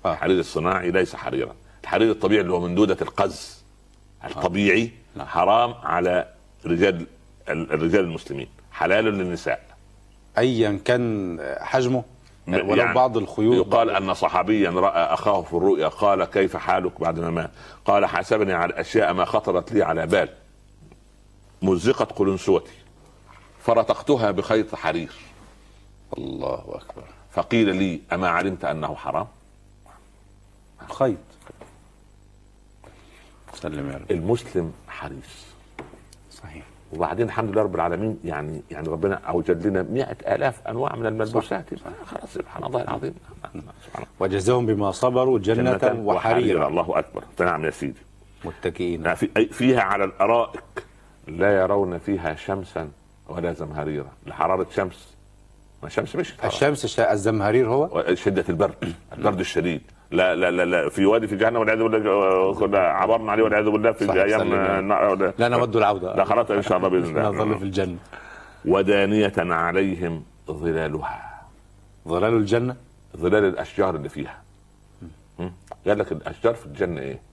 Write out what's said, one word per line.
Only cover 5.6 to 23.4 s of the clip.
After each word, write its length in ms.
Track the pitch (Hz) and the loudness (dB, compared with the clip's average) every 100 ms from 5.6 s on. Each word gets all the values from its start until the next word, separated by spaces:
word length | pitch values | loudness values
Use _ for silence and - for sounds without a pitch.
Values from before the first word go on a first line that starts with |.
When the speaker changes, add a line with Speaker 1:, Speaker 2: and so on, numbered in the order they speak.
| 120 113 | 2 -2
Speaker 2:
على 440 | - 85 90 90 - - - - 80 | -2 0 2 0 -2 -14 -20 -14 -4
رجال 400 | 85 95 82 82 - - - - | 2 2 2 -8 -16 -20 -18 -6
ال-، 240 | 78 73 | -6 -2
الرجال 300 | 76 82 101 | 0 2 2
المسلمين، 440 | 90 78 - 69 - - - | 2 -4 -8 -10 -10 -18 -20
حلال 340 | - 82 101 113 | -4 2 2 2
للنساء. 580 | 104 92 85 - 60 - - - - - - - - | 0 -4 -4 -4 -6 -8 -20 -20 -20 -20 -20 -6 0
Speaker 1:
أيًا 420 | 123 117 110 98 - | 0 2 0 0 0
كان 520 | 123 120 107 92 82 69 69 | 0 0 -2 -4 -6 -8 -8
حجمه، 440 | - 131 123 131 117 - - - - | -2 0 2 0 -4 -18 -20 -18 -2
Speaker 2:
م-، 60 | |
Speaker 1:
ولو 220 | 90 95 104 | -2 2 2
Speaker 2:
يعني 180 | 87 | 4
Speaker 1:
بعض 240 | 101 127 113 | 4 2 2
الخيوط، 500 | 98 - 110 92 92 | -4 2 4 4 4
Speaker 2:
يقال 200 | 117 113 | 4 4
Speaker 1:
بعض 160 | 95 | 0
Speaker 2:
أن 100 | 95 | -2
صحابيًا 560 | 90 85 92 90 107 92 | 0 0 0 2 2 4
رأى 440 | 90 95 85 80 | 4 2 2 0
أخاه 280 | 80 107 98 | 2 2 0
في 120 | 80 | 0
الرؤيا، 340 | 85 95 85 78 | 2 4 4 0
قال: 380 | - 104 95 87 | 2 2 2 0
"كيف 320 | 101 95 87 | 0 0 -2
حالك 440 | - 92 90 - | 0 0 0 -4
بعدما 280 | 82 82 85 | -4 -2 -4
مات؟" 220 | 85 80 - - - - | -4 -6 -12 -20 -6 2
قال: 200 | 101 95 | 4 4
"حاسبني 480 | 87 92 110 98 | 0 0 0 2
على 200 | 87 87 | 0 0
الأشياء 400 | 82 85 110 87 | -2 0 2 2
ما 120 | 90 87 | 2 0
خطرت 460 | 110 - 90 - | 0 0 -2 0
لي 100 | 110 | 0
على 240 | 80 82 80 | 2 0 0
بال. 220 | 95 82 - - _ - - - - - _ - - - - | 0 0 -6 -20 _ -20 -20 -20 -20 -20 _ -20 -20 -20 -4
مزقت 500 | 95 90 98 131 110 | 0 2 2 2 0
قلنسوتي 640 | - 98 95 - 90 - - - - - - - - | 2 0 0 2 0 0 -20 -20 -20 -20 -20 -20 -20